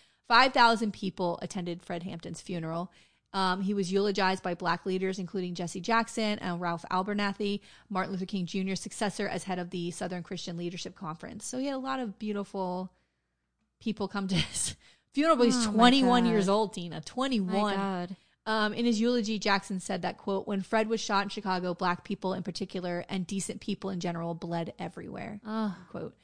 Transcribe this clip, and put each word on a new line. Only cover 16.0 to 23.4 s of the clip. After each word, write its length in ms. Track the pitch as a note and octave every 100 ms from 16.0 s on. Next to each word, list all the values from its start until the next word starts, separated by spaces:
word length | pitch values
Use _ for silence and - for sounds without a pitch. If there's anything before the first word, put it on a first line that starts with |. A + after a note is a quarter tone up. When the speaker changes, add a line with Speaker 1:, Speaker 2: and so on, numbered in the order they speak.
| B3+ A#3+
Speaker 2:
God. 60 | A#3
Speaker 1:
years 180 | A3+ F#3+
old, 260 | G3+ G#3+
Tina. 260 | - F3 D#3+
Twenty-one. 520 | - - C4+ B3 F3+ F#3+
Speaker 2:
My 120 | G#3
God. 420 | G3 G3 F#3 F3 F#3+ _ _
Speaker 1:
Um, 300 | - A3 G#3+
in 100 | -
his 160 | A#3+ A3
eulogy, 380 | A#3 B3 G#3+ G#3+
Jackson 400 | G#3 G3 - F#3+
said 220 | - F#3
that, 160 | F3 F#3+
quote, 280 | - G3 -
"When 140 | G3+
Fred 260 | F#3+ A3 A3
was 120 | A3
shot 220 | - G3+
in 60 | G3+
Chicago, 460 | - G3+ F#3 F3+
black 300 | F3 F#3 F3+
people 300 | - G3 F#3
in 80 | F#3
particular 640 | F3+ F3 F#3+ F#3+ F3+ F3 -
and 180 | F#3+ F3+
decent 340 | G3